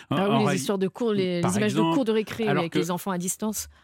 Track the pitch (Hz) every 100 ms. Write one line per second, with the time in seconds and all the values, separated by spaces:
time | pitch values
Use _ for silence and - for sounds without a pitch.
0 | - 143 196 220 208 185 135 196 185 -
1 | 233 208 185 175 175 190 214 - 330 330
2 | 233 220 220 - 220 147 170 - 170 180
3 | - 180 185 - 214 208 - -